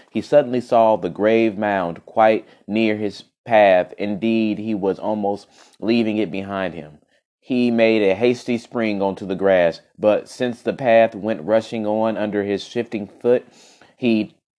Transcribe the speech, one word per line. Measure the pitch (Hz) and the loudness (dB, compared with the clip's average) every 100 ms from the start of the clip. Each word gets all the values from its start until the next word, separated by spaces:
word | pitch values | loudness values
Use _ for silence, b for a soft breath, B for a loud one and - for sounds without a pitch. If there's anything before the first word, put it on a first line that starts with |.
| b | b
he | 113 | -8
suddenly | - 147 127 123 | 0 2 2 -2
saw | 120 117 110 107 | 0 4 4 2
the | 87 | -2
grave | 80 107 113 113 101 | -2 2 2 2 0
mound | 104 98 85 82 - | -2 -2 -4 -8 -6
quite | - 110 110 b b - | 2 4 2 b b -6
near | 107 110 107 | -2 0 -2
his | 104 - - _ - | -6 -10 -18 _ 0
path. | 110 101 92 87 - | 4 6 4 0 -6
Indeed, | 104 98 113 113 110 104 | -6 -4 -2 0 -2 -4
he | 110 | -6
was | 104 95 92 | -4 -2 -4
almost | 95 107 101 101 - b b b | -4 -4 -4 -4 -10 b b b
leaving | 101 117 110 107 | -2 0 0 -2
it | 98 | -4
behind | 95 98 98 92 | -6 -8 -6 -6
him. | 85 76 73 _ _ _ _ - | -8 -16 -20 _ _ _ _ -6
He | 127 123 | -2 0
made | 117 113 110 | 4 4 4
a | 101 95 | 2 2
hasty | 123 123 - 117 | 0 0 -4 -6
spring | - 131 110 101 | -6 -4 -4 -2
onto | 98 95 98 | -4 -4 -6
the | 92 | -2
grass, | 98 92 85 82 _ - | 2 4 2 -2 _ -2
but | 107 104 - | 0 0 -2
since | - 127 117 | -6 -6 -6
the | 113 | -6
path | 92 127 113 113 | -4 2 4 4
went | 104 104 98 | 0 -6 -6
rushing | 78 110 110 117 104 | 0 0 0 -4 -4
on | 107 110 101 | -2 -2 -2
under | 107 101 | -4 -2
his | 101 98 | -2 -4
shifting | - 120 117 110 101 | -4 -8 -6 -8 -10
foot, | - 120 123 - b b b b _ | -4 0 0 0 b b b b _
he | 123 110 98 _ _ | 0 0 -2 _ _